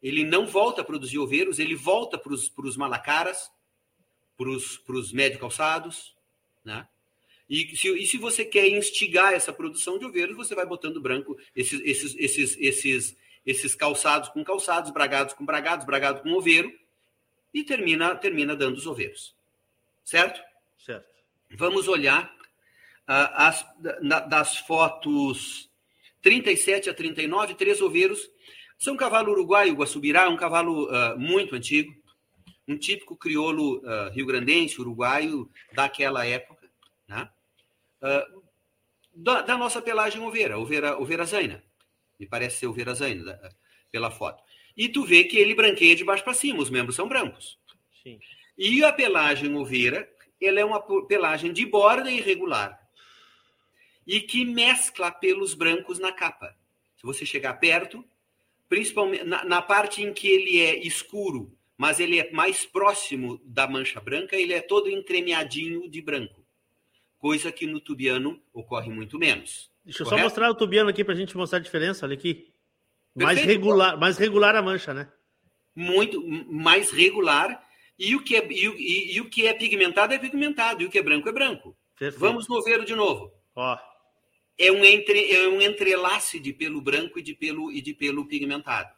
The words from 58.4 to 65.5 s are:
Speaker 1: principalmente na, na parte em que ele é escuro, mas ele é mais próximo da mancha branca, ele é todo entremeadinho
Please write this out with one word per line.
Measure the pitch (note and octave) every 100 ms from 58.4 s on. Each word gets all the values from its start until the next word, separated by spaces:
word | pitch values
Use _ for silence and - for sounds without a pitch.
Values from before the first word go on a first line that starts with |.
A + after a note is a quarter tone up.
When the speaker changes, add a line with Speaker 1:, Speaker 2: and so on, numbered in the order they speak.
| _ _ _
Speaker 1:
principalmente | F#3 G#3+ - G3 F#3+
na, | E3+ F3
na | F#3 F3
parte | F3 G3+ G#3 -
em | G#3
que | G3+ G3+
ele | F#3+ F#3 F3
é | E3 D#3+ E3+
escuro, | - - G#3 G3 C3+ G2+ _ _ _
mas | C#3+ D#3
ele | F3 E3+
é | D#3
mais | D#3+ F3 F#3+
próximo | - F#3 G3 G3+ - C3+ B2 B2
da | C3+ A#2+ C3+
mancha | C3+ C3 A2+
branca, | G#2 C#3+ F#3+ F#3+
ele | F3
é | F3
todo | E3 G3+ G3+
entremeadinho | G3 G3 F3+ F3 E3 D3+